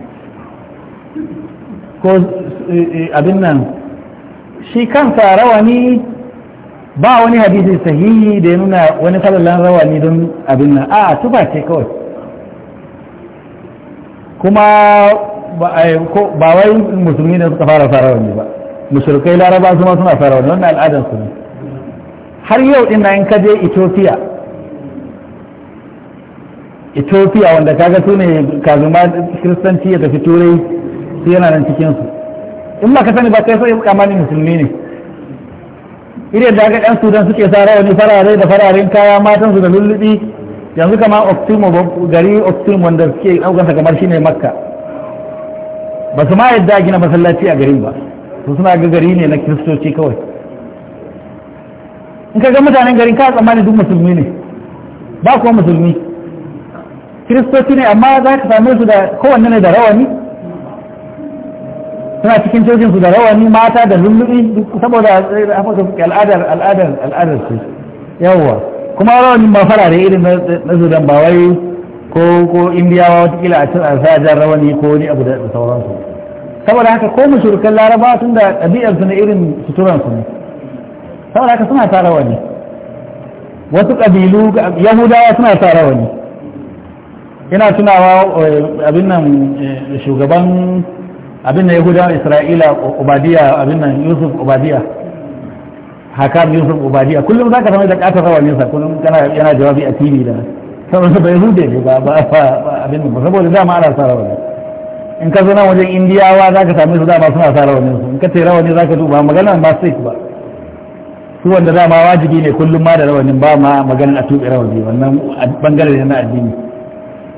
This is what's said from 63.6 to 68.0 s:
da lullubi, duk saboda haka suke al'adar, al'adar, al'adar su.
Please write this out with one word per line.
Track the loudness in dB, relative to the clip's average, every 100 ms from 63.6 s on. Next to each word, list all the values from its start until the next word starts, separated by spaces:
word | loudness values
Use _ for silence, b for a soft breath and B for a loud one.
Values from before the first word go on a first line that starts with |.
| 4 2 2
da | 2
lullubi, | 4 2 2 0 0 -2
duk | -6 -4
saboda | -2 2 2 2 0 -2 -2 -2
haka | -2 -4
suke | -4 -2
al'adar, | -2 0 2 0 0
al'adar, | -2 0 0 -2 -4 -6
al'adar | -2 -2 -2 -6
su. | -8 -10 -16 -18 -20